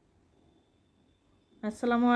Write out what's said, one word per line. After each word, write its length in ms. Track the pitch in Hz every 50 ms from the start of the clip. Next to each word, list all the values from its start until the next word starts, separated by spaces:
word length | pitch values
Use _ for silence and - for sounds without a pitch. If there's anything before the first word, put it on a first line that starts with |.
| _ _ _ _ _ _ _ _ _ _ _ _ _ _ _ _ _ _ _ _ _ _ _ _ _ _ _ _ _ _ _ -
আসসালামু 460 | - 214 220 - - 247 233 233 247 240 240